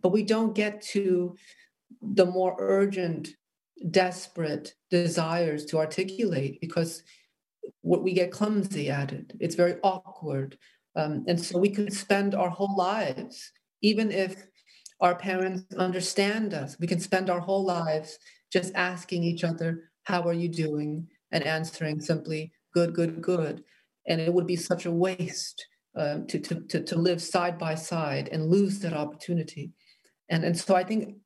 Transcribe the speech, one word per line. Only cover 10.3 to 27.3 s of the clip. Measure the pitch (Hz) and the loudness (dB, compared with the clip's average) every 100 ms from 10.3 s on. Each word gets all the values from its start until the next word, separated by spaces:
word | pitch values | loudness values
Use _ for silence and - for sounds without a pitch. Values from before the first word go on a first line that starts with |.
| 139 135 - _ _ _ 160 | -4 -4 -12 _ _ _ -4
Um, | 151 151 - | -2 -2 0
and | 170 | -2
so | - 180 | 0 2
we | 196 | 2
could | 202 202 | 2 -4
spend | - - 202 202 | -4 0 2 2
our | 202 180 | 0 -2
whole | 170 196 196 | 0 -2 2
lives, | 180 220 165 - - - - _ _ _ | 0 0 -2 -6 -12 -14 -20 _ _ _
even | 208 214 220 | 2 4 0
if | 180 190 190 - _ _ _ - _ | 0 -2 -4 -16 _ _ _ -20 _
our | 180 175 | 2 4
parents | 190 185 185 185 - 185 | -2 -2 -2 -4 -8 -2
understand | 185 185 175 - 196 220 214 | 0 0 0 2 2 2 -2
us, | 156 135 - | -4 -6 -4
we | 170 | -2
can | 175 | 0
spend | - 185 185 | 2 0 2
our | 175 | 0
whole | 175 196 190 | 2 0 2
lives | 175 165 156 156 - - _ _ | 0 0 -2 -4 -18 -20 _ _
just | 185 175 185 | 0 0 -2
asking | 180 180 - 175 | -2 -2 -4 0
each | 170 170 | 0 0
other, | 170 165 165 165 - _ | -2 0 -2 -2 -10 _
"How | - 180 | -2 0
are | 170 | 2
you | 170 170 | 0 0
doing?" | 165 156 151 151 156 165 _ _ | 0 0 0 -2 -4 -8 _ _
and | 160 | -2
answering | 147 160 160 - 156 151 | 0 -2 -4 -6 -4 -4
simply, | 156 160 - 156 156 _ _ | -2 -2 -2 -6 -8 _ _
"Good, | 180 170 | 2 2
good, | 170 165 165 | 2 0 0
good." | 170 180 151 - - _ _ _ - | 0 0 0 -6 -14 _ _ _ -2
And | 165 | 0
it | 160 | 2
would | 180 170 | 2 2
be | 175 | -2
such | - 170 175 | 0 -2 0
a | |
waste, | 170 185 185 170 - - - - _ _ - | 2 0 0 -6 -6 -10 -12 -18 _ _ -4
uh, | 147 151 - | -2 -2 -4
to, | 160 | -6
to, | - 165 | -4 -6
to, | - 160 | -4 -6
to | - 165 | -2 2
live | 175 170 | 2 2
side | - | 0